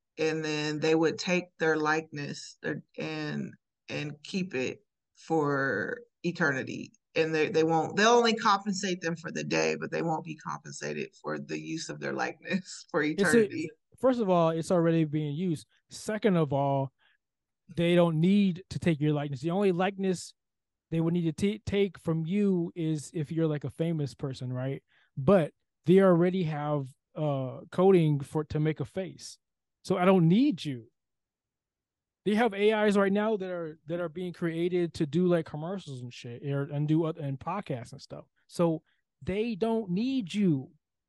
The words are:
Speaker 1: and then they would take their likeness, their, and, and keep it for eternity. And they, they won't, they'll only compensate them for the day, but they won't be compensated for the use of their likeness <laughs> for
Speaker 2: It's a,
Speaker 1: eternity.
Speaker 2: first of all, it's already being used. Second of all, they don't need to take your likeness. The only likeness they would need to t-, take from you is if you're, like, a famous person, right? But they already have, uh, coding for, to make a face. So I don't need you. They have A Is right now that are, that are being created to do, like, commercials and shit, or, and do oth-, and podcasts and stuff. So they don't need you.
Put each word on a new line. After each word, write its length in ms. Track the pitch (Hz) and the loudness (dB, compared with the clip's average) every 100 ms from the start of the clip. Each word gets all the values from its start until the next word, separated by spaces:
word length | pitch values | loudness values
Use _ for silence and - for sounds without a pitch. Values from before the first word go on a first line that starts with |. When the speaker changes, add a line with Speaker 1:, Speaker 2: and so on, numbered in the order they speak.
| _ - | _ -4
Speaker 1:
and 260 | 156 160 | -2 -2
then 340 | 156 151 151 151 | -2 -2 -2 -2
they 140 | 160 | 2
would 240 | 160 165 151 | 2 2 -2
take 280 | - 180 180 _ | -2 -2 -2 _
their 180 | 160 156 | 0 0
likeness, 800 | 151 156 160 147 143 156 - - | 0 0 -2 -10 -10 -12 -16 -12
their, 200 | - 151 - - | -8 -8 -10 -10
and, 540 | 156 156 151 73 - - _ _ _ | -8 -6 -6 -8 -10 -14 _ _ _
and 240 | 143 147 147 | -8 -8 -12
keep 320 | - 196 180 | -8 -6 -4
it 300 | 131 123 - _ _ _ _ | -4 -6 -6 _ _ _ _
for 840 | - 165 143 139 135 101 95 - - _ | -4 0 0 0 -2 -2 -4 -8 -14 _
eternity. 680 | 175 170 151 131 - - - _ _ - | -8 0 0 0 -6 -10 -12 _ _ -2
And 180 | 160 | 0
they, 140 | 160 156 | 2 2
they 160 | 160 | 2
won't, 320 | 160 165 151 - | 2 2 0 2
they'll 140 | 214 | 6
only 240 | 240 233 | 6 4
compensate 680 | 220 226 196 208 185 196 180 | 2 2 2 0 -6 -4 -4
them 160 | 165 165 | -6 -8
for 160 | 165 | -8
the 100 | - | -8
day, 320 | 151 160 113 | -4 0 0
but 160 | 78 113 | -2 -6
they 120 | 80 | -4
won't 220 | 165 160 | -4 -4
be 120 | 82 76 | -6 -12
compensated 720 | 85 73 73 69 73 76 67 _ | -10 -12 -12 -12 -8 -8 -10 _
for 180 | 73 76 | -10 -10
the 180 | 71 78 | -8 -10
use 300 | 78 160 - | -8 -10 -10
of 100 | 147 | -8
their 140 | 143 | -8
likeness 720 | 135 123 120 - 190 - - - | -6 -6 -8 -6 -6 -6 -18 -6
<laughs> 20 | |
for 100 | 170 151 160 | -2 -2 0
Speaker 2:
It's 180 | 185 | 2
a, 140 | 233 208 | 4 2
Speaker 1:
eternity. 220 | - 160 - _ _ | -2 -8 -12 _ _
Speaker 2:
first 240 | 262 247 | 0 0
of 80 | 202 | 2
all, 220 | 175 165 | 4 4
it's 200 | 165 160 | 0 0
already 340 | 180 165 165 | 2 4 2
being 300 | 156 151 151 | 2 -2 -4
used. 320 | 143 185 151 - _ _ | -4 -2 -4 -6 _ _
Second 460 | - - 214 220 175 | -14 -8 0 2 2
of 160 | 151 | 2
all, 400 | 139 139 139 135 - _ _ _ _ _ _ _ 165 | 0 0 0 -2 -8 _ _ _ _ _ _ _ -2
they 180 | 170 | 2
don't 260 | 175 170 156 | 4 4 4
need 420 | 175 202 196 170 - | 4 4 4 0 -8
to 80 | 139 | -4
take 220 | 175 151 | 0 2
your 120 | 151 | 2
likeness. 280 | 147 147 135 | 0 -2 -4
The 100 | 156 | -4
only 220 | 180 208 | 0 0
likeness 600 | 175 185 196 190 175 - _ _ _ _ _ _ | 2 -2 0 -2 -2 -6 _ _ _ _ _ _
they 100 | 165 | 0
would 120 | 165 | 0
need 120 | 175 | 2
to 80 | 165 | 0
t-, 300 | 151 202 214 - | 0 -2 -2 -4
take 320 | 202 202 - | 0 0 -2
from 260 | - 160 | -4 -2
you 480 | 160 202 202 185 170 | 0 2 2 2 0
is 360 | 180 160 156 135 | -2 -2 -2 -4
if 180 | 175 151 | -8 -4
you're, 160 | 160 165 | 0 0
like, 180 | 147 | 0
a 60 | 139 | -6
famous 440 | - 165 160 143 | -4 -2 -2 -4
person, 380 | - 143 127 127 | -6 -8 -8 -8
right? 300 | 127 131 139 _ _ _ - | -6 -6 -8 _ _ _ -2
But 340 | 131 196 147 - _ _ | 4 4 4 -6 _ _
they 160 | - 190 | 6 8
already 440 | 190 170 180 185 | 8 6 4 2
have, 440 | 160 151 147 147 131 - _ | -2 -2 -2 -2 -2 -12 _
uh, 460 | 156 151 139 131 127 - | -4 -2 -2 -4 -10 -8
coding 500 | - 185 190 156 143 | 4 6 8 6 2
for, 240 | 139 156 | 0 -4
to 140 | 151 156 | -4 0
make 220 | 156 151 | 0 0
a 60 | 143 | -6
face. 500 | - 185 135 - - _ _ _ _ | -6 -8 -10 -18 -20 _ _ _ _
So 140 | - 185 | -4 2
I 80 | 180 | 6
don't 220 | 190 165 | 6 6
need 360 | 196 294 190 | 6 4 0
you. 260 | 151 127 110 _ _ _ _ _ _ _ _ _ _ _ _ _ | -6 -10 -12 _ _ _ _ _ _ _ _ _ _ _ _ _
They 100 | - 208 | 0 2
have 180 | 240 | 2
A 320 | 196 208 214 214 | 4 2 4 4
Is 100 | 202 | 4
right 160 | 196 | 4
now 240 | 202 214 214 | 2 0 -2
that 140 | 185 | -4
are, 280 | 180 160 156 - | -6 -8 -10 -8
that 140 | 175 | -6
are 80 | 175 | -6
being 240 | 156 180 | -6 -10
created 600 | 165 170 165 175 180 170 | -4 -4 -2 0 0 -2
to 120 | - 156 | -2 -2
do, 200 | 151 180 | 2 2
like, 180 | 175 | 2
commercials 560 | 156 151 160 196 147 127 | 0 -8 -8 -10 -10 -14
and 120 | 123 | -14
shit, 300 | - 120 120 143 | -14 -14 -10 -6
or, 160 | 139 | -4
and 260 | 139 143 147 | -4 -2 2
do 160 | 156 160 | 2 0
oth-, 120 | 165 | -4
and 200 | 143 135 | -8 -8
podcasts 540 | - 190 - 127 117 | -6 -8 -6 -8 -10
and 80 | 127 | -18
stuff. 240 | - - - _ _ | -16 -18 -18 _ _
So 360 | - 170 160 - _ _ _ | -2 0 0 -8 _ _ _
they 340 | 139 190 233 202 | -8 -4 -4 -2
don't 340 | 226 226 202 | -2 -2 -2
need 420 | 180 247 269 180 | -2 0 -2 -4
you. 380 | 208 196 143 131 _ _ _ | 0 2 2 -2 _ _ _